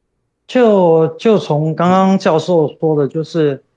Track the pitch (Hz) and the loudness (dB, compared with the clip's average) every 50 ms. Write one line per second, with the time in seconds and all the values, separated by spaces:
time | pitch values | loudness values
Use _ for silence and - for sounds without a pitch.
0 | _ _ _ _ _ _ _ _ _ - - 254 240 220 208 190 180 165 165 160 | _ _ _ _ _ _ _ _ _ -4 0 2 2 4 4 4 4 2 2 2
1 | 160 160 165 - - 226 214 185 - - 151 147 156 160 156 - 170 180 185 190 | 0 0 -4 -2 0 0 0 0 0 -2 -4 -4 -2 -4 -2 -2 0 0 2 2
2 | 190 190 196 190 - 196 160 156 - - 180 165 151 127 - - 170 156 156 147 | 2 2 0 0 0 0 0 0 0 0 0 0 0 -2 -4 -4 -4 -2 0 0
3 | 143 127 - 160 156 - - 165 151 143 135 131 - _ _ | -2 -2 -4 -6 -8 -6 -4 -2 -2 -2 -2 -6 -10 _ _